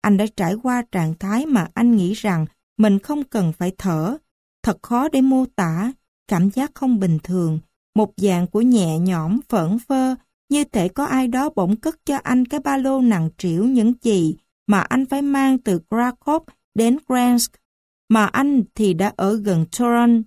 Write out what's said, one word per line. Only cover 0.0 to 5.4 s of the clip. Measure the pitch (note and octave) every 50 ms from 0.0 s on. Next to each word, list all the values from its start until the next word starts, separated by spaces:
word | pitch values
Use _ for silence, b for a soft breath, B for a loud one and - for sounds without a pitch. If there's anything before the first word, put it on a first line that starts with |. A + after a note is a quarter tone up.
Anh | - G#3 G3+
đã | F#3+ G#3 G#3+ -
trải | - G3 E3 F#3+ A3 -
qua | B3+ B3 B3 A#3+ _ -
trạng | F#3 E3 D#3+ D#3+
thái | - - G3 G#3 A#3 C#4+
mà | D#4+ C#4+ A3 E3 - _
anh | - A3+ A#3+ A#3
nghĩ | G#3 F3+ F3 G#3
rằng | G#3+ - G#3+ F#3 E3 D#3+ D#3 _ _ _ _ _ -
mình | G#3+ G#3+ G3 G3
không | - - D4 D4 C#4
cần | _ - A#3 F#3+ E3 D#3
phải | _ F3+ F3+ F#3 _
thở. | - G3 E3+ D#3 D#3 F3+ C4 D#4 _ _ _ _ _ _ _ _ _
Thật | - F#3+ - -
khó | - A#3+ A#3+ C4+ D#4
để | D4+ C4+
mô | C4 C4 C4 C4